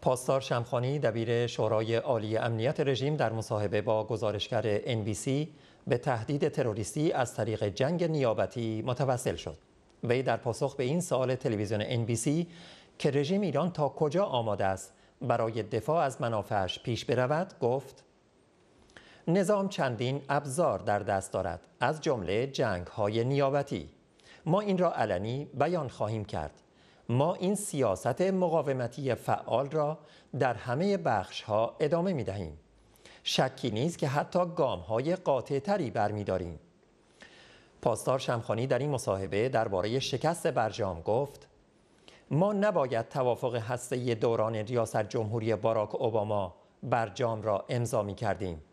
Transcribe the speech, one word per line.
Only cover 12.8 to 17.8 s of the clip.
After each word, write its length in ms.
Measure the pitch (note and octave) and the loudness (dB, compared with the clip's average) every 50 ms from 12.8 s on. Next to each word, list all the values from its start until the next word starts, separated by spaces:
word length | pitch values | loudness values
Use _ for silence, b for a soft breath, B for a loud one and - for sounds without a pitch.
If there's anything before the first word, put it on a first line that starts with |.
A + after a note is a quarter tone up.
| B B B _ | B B B _
که 120 | - D#3+ | 0 2
رژیم 300 | C3 C#3 D3 C#3 F#3+ G3+ | 2 2 2 2 0 0
ایران 320 | G#3 F3+ B2+ C#3 D#3+ F3+ - | 0 2 0 0 0 0 0
تا 160 | - D3+ C3+ | 0 -2 -2
کجا 360 | - - E3 D3+ C3+ F3 G3+ | 0 0 0 2 2 2 0
آماده 400 | G#3 C3+ B2 A2+ A2+ G2+ F#2+ G#2+ | 2 0 0 0 0 0 0 2
است 280 | F#2+ F#2+ F#2 - - b b b b b b - | 0 0 0 -4 -12 b b b b b b -2
برای 400 | B2 A#2 A#2 A2+ A2+ A2 A#2 G#2+ | 0 2 2 2 0 0 -2 -4
دفاع 420 | A2 - A2+ - - D3+ E3+ D#3+ | -2 -2 -2 0 2 2 2 2
از 160 | C#3 B2+ - | 0 0 -2
منافعش 580 | - A#2 A#2 G#2+ G2+ - A2+ G#2 F#2+ F#2 - - - | -2 0 0 0 -2 0 0 0 0 0 -4 -6 -4
پیش 220 | - A#2+ G#2+ - | -4 -4 -4 0
برود، 540 | - A#2+ A#2+ B2+ B2+ D3 D#3 F3+ F#3 - - | 0 2 2 2 2 2 0 0 -4 -6 -2
گفت: 460 | - A#2 B2 C3+ | 0 0 0 0